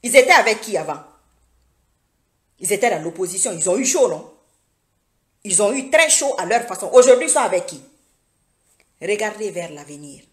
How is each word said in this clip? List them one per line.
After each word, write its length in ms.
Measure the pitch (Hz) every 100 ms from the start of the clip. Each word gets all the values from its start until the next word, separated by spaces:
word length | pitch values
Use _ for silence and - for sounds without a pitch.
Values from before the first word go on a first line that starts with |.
Ils 120 | 240 277
étaient 160 | 247
avec 300 | 330 226 214
qui 160 | - 185
avant ? 260 | 151 143 - _ _ _ _ _ _ _ _ _ _ _ _ _ _ _
Ils 120 | 175
étaient 180 | 208 240
dans 140 | 175
l'opposition. 480 | 160 165 180 185 -
Ils 180 | 170 180
ont 80 | 190
eu 80 | 247
chaud, 220 | 359 233
non ? 260 | 160 - _ _ _ _ _ _ _ _ _ _ _
Ils 180 | 208 170
ont 120 | 208
eu 160 | 269 269
très 200 | 311 311
chaud 240 | - 285 -
à 80 | 175
leur 180 | 233 233
façon. 220 | 185 202
Aujourd'hui, 340 | 254 247 247 320
ils 40 |
sont 80 | -
avec 260 | 226 185 -
qui ? 160 | 143 - _ _ _ _ _ _ _ _ _ _ _
Regardez 500 | 170 208 220 208 214
vers 200 | 170 170
l'avenir. 520 | 147 143 147 147 139 _